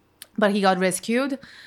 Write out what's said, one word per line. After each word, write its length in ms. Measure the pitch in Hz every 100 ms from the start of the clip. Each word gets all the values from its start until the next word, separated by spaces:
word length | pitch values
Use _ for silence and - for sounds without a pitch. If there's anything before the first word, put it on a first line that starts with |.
| _ _ - -
But 140 | 208
he 80 | 202
got 160 | 196 185
rescued, 600 | 185 180 - 233 269 269 - -